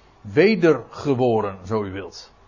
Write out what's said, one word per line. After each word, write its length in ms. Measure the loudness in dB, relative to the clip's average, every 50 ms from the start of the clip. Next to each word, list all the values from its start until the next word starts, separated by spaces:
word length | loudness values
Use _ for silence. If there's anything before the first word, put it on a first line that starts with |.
| _ _ _ _
Wedergeboren, 1400 | -18 -2 2 4 4 4 4 4 4 2 2 2 -2 -8 -16 -8 -4 -2 0 0 0 0 0 0 -2 -4 -6 -10 -8
zo 180 | -6 -4 -4 -4
u 80 | -6
wilt. 420 | -8 -10 -12 -14 -16 -18 -20 -20 _ _ _